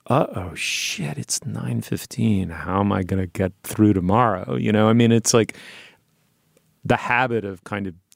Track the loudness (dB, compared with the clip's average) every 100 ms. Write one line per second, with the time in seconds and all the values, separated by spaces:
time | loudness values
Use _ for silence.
0 | -2 0 0 -6 -10 -8 -8 -6 -6 -6
1 | -8 -8 -8 -8 -6 -8 -4 -6 -4 -8
2 | -6 -2 0 0 -2 -6 -2 0 2 0
3 | 0 -2 -2 -2 -4 -4 -6 4 4 4
4 | 2 4 4 0 -4 -4 0 4 4 6
5 | 4 4 4 2 2 -4 -20 -20 -20 _
6 | _ _ _ _ _ _ _ _ -2 0
7 | 2 0 2 0 -4 -10 -8 -6 -6 -10
8 | _